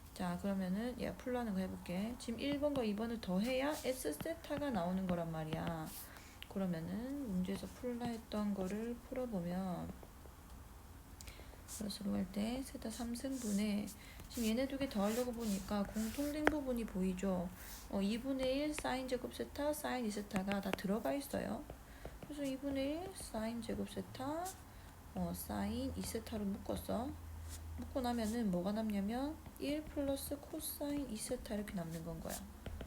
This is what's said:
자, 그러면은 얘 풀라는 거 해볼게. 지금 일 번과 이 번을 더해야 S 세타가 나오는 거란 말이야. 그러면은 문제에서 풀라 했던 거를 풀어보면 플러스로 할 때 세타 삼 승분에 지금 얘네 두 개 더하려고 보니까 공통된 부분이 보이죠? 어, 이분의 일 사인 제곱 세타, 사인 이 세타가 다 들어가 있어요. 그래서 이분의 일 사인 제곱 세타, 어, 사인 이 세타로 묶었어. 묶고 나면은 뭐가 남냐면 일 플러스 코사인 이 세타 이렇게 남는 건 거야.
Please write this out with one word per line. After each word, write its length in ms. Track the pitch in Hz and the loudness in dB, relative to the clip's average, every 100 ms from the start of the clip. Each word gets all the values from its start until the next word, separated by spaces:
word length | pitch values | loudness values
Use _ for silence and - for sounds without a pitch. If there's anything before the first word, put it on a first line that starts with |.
| - | -12
자, 240 | - 180 175 | -2 0 2
그러면은 580 | 202 196 185 190 240 247 | 2 2 4 2 2 0
얘 120 | - | -2
풀라는 380 | 180 262 247 233 | -2 0 2 2
거 80 | 190 | 2
해볼게. 540 | 190 185 180 180 214 240 | 2 0 -2 0 2 0
지금 220 | - 226 | -2 0
일 200 | 277 285 | 2 4
번과 220 | 294 277 | 4 4
이 100 | 226 | 4
번을 260 | 202 233 233 | 4 0 0
더해야 540 | 208 185 226 262 277 294 | 2 4 4 4 4 2
S 300 | 247 262 302 | 0 2 0
세타가 560 | 294 320 330 - 285 285 | 0 0 -2 -2 0 4
나오는 360 | 220 175 185 185 | 4 4 4 4
거란 240 | 175 165 | 2 2
말이야. 540 | 160 156 160 175 160 160 - - - - - - | 0 0 0 0 0 -2 -6 -10 -12 -14 -12 -4
그러면은 800 | 202 190 165 165 196 254 285 262 | 0 2 2 0 -2 -2 -2 0
문제에서 360 | 180 185 196 196 | 2 2 0 -2
풀라 320 | - 247 240 240 | -4 -2 0 0
했던 480 | 226 - 214 208 | -2 -2 2 4
거를 400 | 196 185 208 226 240 - | 4 2 0 0 -4 -4
풀어보면 840 | 254 254 202 170 180 190 170 165 - - - - - - - - - - - - - - - - - - | -2 0 0 2 2 0 0 -2 -6 -10 -14 -14 -14 -14 -14 -12 -14 -14 -14 -14 -12 -12 -12 -12 -12 -10
플러스로 480 | - 208 196 202 | -4 -2 0 2
할 100 | 202 185 | 2 2
때 320 | 202 214 254 | 2 2 0
세타 240 | 269 - 226 | -2 -4 -4
삼 240 | 220 233 | -2 -2
승분에 720 | 240 269 262 226 202 214 202 208 - - - - | 0 0 0 2 4 6 4 0 -6 -12 -12 -6
지금 200 | - 220 | 2 4
얘네 200 | 226 262 | 6 4
두 100 | 269 | 2
개 100 | 269 | 2
더하려고 440 | 214 202 226 247 | 4 4 4 2
보니까 500 | 233 226 190 - 208 | 2 2 2 4 2
공통된 600 | 202 214 220 247 294 294 | 2 2 0 2 0 2
부분이 400 | 302 302 269 240 | -2 -2 -2 -2
보이죠? 640 | 214 190 190 185 196 185 180 - - - - | -2 -2 -2 0 -2 -2 -4 -8 -12 -12 -6
어, 100 | 202 | -2
이분의 560 | 196 226 262 269 262 269 | 0 0 -2 0 2 2
일 180 | 302 | 0
사인 340 | 302 262 254 254 | -2 -2 -2 0
제곱 260 | 247 247 | -2 -2
세타, 380 | - 233 - 294 | -4 -6 0 0
사인 320 | 294 262 247 | 2 0 0
이 60 | 226 | 0
세타가 500 | 208 202 202 196 202 | -2 -2 -2 2 2
다 100 | 190 | 2
들어가 420 | 190 185 214 269 | 0 2 2 4
있어요. 520 | 277 277 - - - 302 - - - - - | 0 0 0 0 -2 -4 -10 -12 -12 -10 -10
그래서 220 | - 294 | -8 -2
이분의 500 | 277 262 277 269 269 | -2 0 0 2 2
일 160 | 311 381 | 0 -2
사인 460 | 381 - 220 220 233 | -6 -4 -2 0 0
제곱 300 | 226 202 202 | -2 -2 -2
세타, 540 | 202 185 - 269 311 370 - - - - - - | -4 -6 -4 -2 0 -2 -6 -12 -14 -14 -14 -8
어, 180 | - 175 | 0 0
사인 580 | 180 - 208 202 226 269 196 | 0 -2 0 2 2 0 -2
이 60 | |
세타로 420 | 185 226 220 220 | -2 -2 -2 0
묶었어. 640 | 202 202 - 196 - 190 262 311 - - - - - - | 0 0 0 -2 2 0 0 -4 -8 -8 -8 -8 -6 -6
묶고 240 | - 285 | -2 0
나면은 500 | 247 240 214 233 214 | 2 4 2 4 4
뭐가 220 | 175 180 | 4 4
남냐면 640 | 208 220 202 196 240 277 320 - - | 2 2 2 2 2 2 -2 -8 -4
일 240 | 269 302 | 0 0
플러스 520 | 302 302 277 277 - 285 | 0 0 2 2 0 -4
코사인 720 | - 320 - - 285 285 262 | -4 -6 -4 -2 0 0 0
이 60 | 220 | -2
세타 380 | - 247 - | -2 -2 0
이렇게 200 | 208 208 | -2 0
남는 300 | 202 165 165 | -2 -2 -4
건 160 | 165 165 | -4 -4
거야. 140 | - - 196 - - - | -4 -4 -6 -8 -8 -6